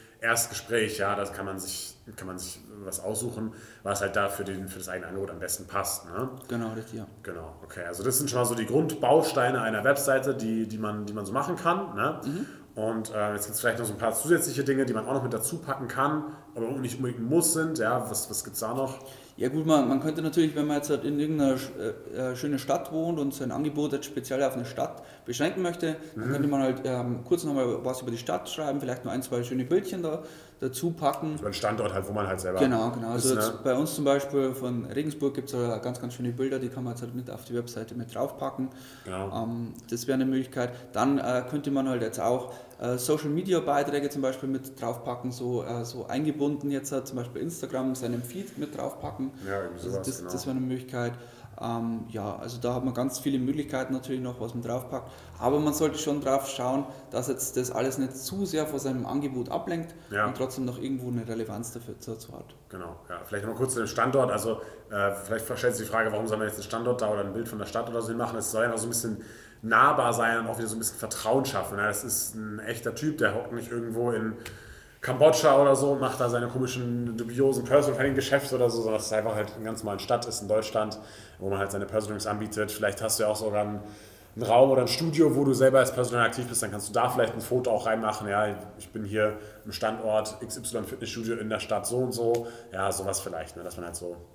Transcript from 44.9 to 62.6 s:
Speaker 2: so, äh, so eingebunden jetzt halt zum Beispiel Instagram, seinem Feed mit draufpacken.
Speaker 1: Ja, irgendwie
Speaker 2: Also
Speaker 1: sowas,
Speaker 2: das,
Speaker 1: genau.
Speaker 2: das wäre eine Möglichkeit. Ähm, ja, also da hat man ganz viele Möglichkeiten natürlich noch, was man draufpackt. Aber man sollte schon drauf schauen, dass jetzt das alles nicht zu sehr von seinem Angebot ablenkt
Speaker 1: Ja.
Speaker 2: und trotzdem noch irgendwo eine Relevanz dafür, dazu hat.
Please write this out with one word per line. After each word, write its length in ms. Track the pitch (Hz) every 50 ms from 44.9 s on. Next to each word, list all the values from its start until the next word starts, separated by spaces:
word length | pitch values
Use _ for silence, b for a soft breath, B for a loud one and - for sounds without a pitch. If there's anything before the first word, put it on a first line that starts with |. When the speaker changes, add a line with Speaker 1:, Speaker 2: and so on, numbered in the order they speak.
| 120 - - 135 120 120 - 127
Speaker 2:
so, 320 | 120 - 127 123 123 117 -
äh, 200 | - 120 117 117
so 200 | 117 123 127 - -
eingebunden 640 | - 131 151 151 147 151 143 143 147 143 143 143
jetzt 220 | 143 135 139 -
halt 160 | 147 135 127 -
zum 100 | - 127
Beispiel 240 | 120 123 - -
Instagram, 540 | - 165 165 - - 131 - 131 131 131 123
seinem 260 | 123 123 117 120 120
Feed 360 | 123 - - 185 202 196 - -
mit 180 | 147 147 - 135
draufpacken. 540 | 127 - - - 151 147 - - 135 135 135 - 98 98
Speaker 1:
Ja, 100 | 98 101
irgendwie 140 | 95 87 87 90
Speaker 2:
Also 120 | 90 120
Speaker 1:
sowas, 140 | 120 98 95 131
Speaker 2:
das, 100 | 131 -
Speaker 1:
genau. 120 | 90 90
Speaker 2:
das 140 | 92 127 -
wäre 120 | 139 131 131
eine 80 | 127
Möglichkeit. 480 | 127 127 127 127 - - 123 120 120 120 120 B B B B B B - -
Ähm, 440 | - 117 117 117 117 117 113 113 113 -
ja, 280 | - 107 101 104 98 -
also 200 | - 117 123 120
da 140 | 120 120 123
hat 100 | 127 127
man 120 | 131 123
ganz 240 | 123 123 135 135 -
viele 180 | - 147 139 131
Möglichkeiten 560 | 127 127 143 151 143 147 151 127 131 127 135
natürlich 260 | 131 127 - 135 127
noch, 180 | 127 123 123 120
was 160 | 110 117 120
man 80 | 120 117
draufpackt. 480 | 117 120 127 127 - - - B B B B B B B -
Aber 220 | 113 120 143 147
man 160 | 151 151 143
sollte 240 | - 160 151 135 -
schon 200 | - 151 143 147
drauf 280 | 139 135 135 135 - -
schauen, 360 | - - 123 127 131 139 143 B B B B B
dass 160 | - 120 123 127
jetzt 280 | 131 - - - -
das 140 | 127 127 123
alles 300 | - 110 123 135 131 139
nicht 160 | 135 127 - -
zu 280 | - - 190 190 202 175
sehr 180 | - 156 151
von 140 | 151 147 135
seinem 260 | 139 139 131 127 113
Angebot 440 | - 127 143 143 139 127 127 120 -
ablenkt 440 | - - - - 170 165 165 165 B B B B
Speaker 1:
Ja. 160 | 104 104 107
Speaker 2:
und 100 | 104 -
trotzdem 300 | - 127 131 - - 131
noch 140 | 123 123 123
irgendwo 280 | - 131 135 127 127 123
eine 180 | 120 120 113 117
Relevanz 440 | 113 113 110 107 101 104 117 -
dafür, 220 | - 120 - - 104 - -
dazu 300 | - 113 110 - - -
hat. 220 | - - - - -